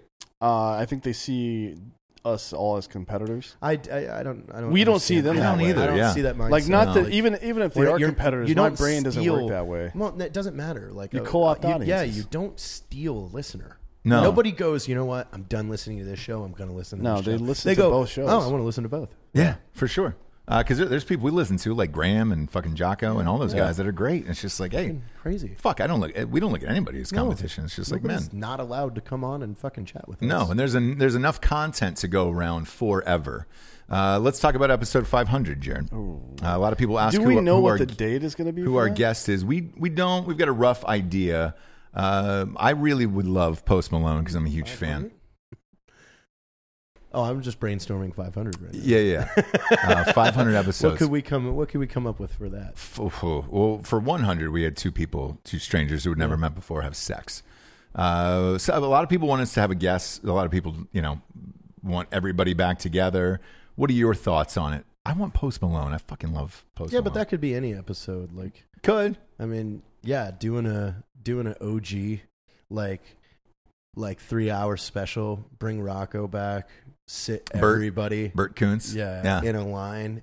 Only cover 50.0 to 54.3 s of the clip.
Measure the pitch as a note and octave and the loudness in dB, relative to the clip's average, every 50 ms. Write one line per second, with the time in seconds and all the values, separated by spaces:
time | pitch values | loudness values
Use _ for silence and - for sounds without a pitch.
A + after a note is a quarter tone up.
50 | E2+ - - A#2+ A2+ A#2+ A2 B2+ B2 A2+ G#2+ G#2 F#2 F#2+ F#2 - - D#3+ D#3+ - | 6 4 6 6 6 6 6 4 4 4 4 4 4 2 0 4 4 4 4 4
51 | D#3+ D3 C#3+ D3 C3+ - D3+ C3+ B2 B2 B2 C#3+ D3+ - - C#3+ C3+ - - C3+ | 2 2 2 0 0 0 -2 -2 0 0 -2 -2 -2 -2 -2 -4 -4 -2 -2 -4
52 | B2 A#2 G#2+ - G2+ - - - G#2+ F#2+ F#2+ G2+ G2 F#2+ - - - - - - | -2 -2 -4 -6 -6 -8 -8 -6 -6 -8 -8 -8 -10 -10 -12 -12 -14 -14 -8 -4
53 | G#2+ F2+ - - - E2+ D#2 D2 C#2+ C2+ - G2 G#2+ A2 A2 G#2 - - A#2 A2 | -4 -4 -4 -2 -2 -2 -2 -2 -2 -2 2 2 4 4 2 0 -2 0 0 0
54 | G#2+ C3+ E3+ - A2+ G2 | 2 2 0 2 2 2